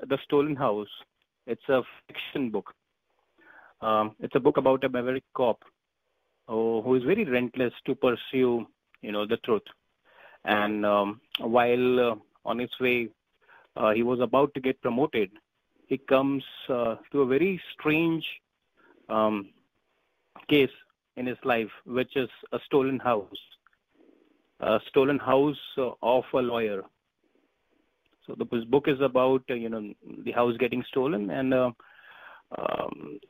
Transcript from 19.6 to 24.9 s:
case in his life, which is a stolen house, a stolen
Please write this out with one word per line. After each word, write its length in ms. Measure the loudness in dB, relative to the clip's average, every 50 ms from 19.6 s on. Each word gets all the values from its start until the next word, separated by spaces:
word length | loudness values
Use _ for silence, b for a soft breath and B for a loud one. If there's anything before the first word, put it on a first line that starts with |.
| _ _ _ _ _ _ _ _ _ _ _ _ _ _ -20 -12 -2 2
case 220 | 4 4 4 2 0 -8 -20 _ _ _ _ _ _
in 100 | -8 -8
his 120 | -8 -8 -6 -2
life, 260 | -2 0 0 -2 -4 -8 -14 -12
which 320 | -6 -4 -4 -4 -2 -2
is 120 | -4 -4 -4 -6 -16 -12 -10 -10
a 60 | -10 -4
stolen 320 | 0 2 2 2 2 0 -2
house, 440 | 0 0 0 0 -2 -6 -12 -18 -18 -20 _ _ _ _ _ _ _ _ _ _ _ _ _ _ _ _ _ _ _ _ _ -4
a 200 | 0 0 0 0 0
stolen 300 | 0